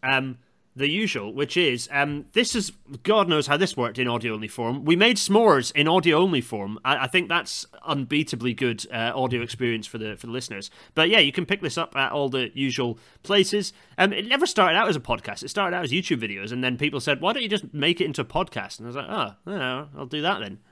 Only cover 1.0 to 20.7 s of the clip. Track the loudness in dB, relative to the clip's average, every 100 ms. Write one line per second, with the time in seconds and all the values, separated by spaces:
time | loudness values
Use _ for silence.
1 | -2 -2 -6 -4 -2 0 0 0 -2 -2
2 | 0 -2 -4 0 0 0 -4 -8 -16 -4
3 | 2 4 4 2 2 2 0 0 -4 -2
4 | 0 0 -2 -6 -8 -4 -4 0 4 6
5 | 6 4 4 6 8 6 4 2 4 4
6 | 6 4 4 2 -2 -6 -6 -4 -2 0
7 | 0 0 2 -2 -2 -8 -12 -10 -4 -4
8 | 0 -2 -2 -2 -2 0 0 -2 -6 -4
9 | -2 -2 0 -2 -4 -4 -2 -2 -6 -10
10 | -10 -10 -8 -8 -8 -12 -14 -18 -4 2
11 | 6 6 4 2 -2 -2 -2 -4 -4 -2
12 | -2 0 -2 -2 -4 -4 -2 0 -2 -4
13 | -14 _ 0 2 2 0 -4 -10 _ 0
14 | 2 2 0 2 2 4 4 4 2 0
15 | -2 -4 -4 -10 -6 -2 -2 -2 0 -2
16 | 0 -2 -2 -6 -6 -2 -2 0 -2 -2
17 | -2 0 0 -2 -2 -4 -4 -2 0 2
18 | 0 -2 -2 -2 -4 -6 -10 -12 -12 -10
19 | -6 -4 -4 -8 -10 -4 -4 -4 -8 -12
20 | -8 -2 0 0 -4 -12 _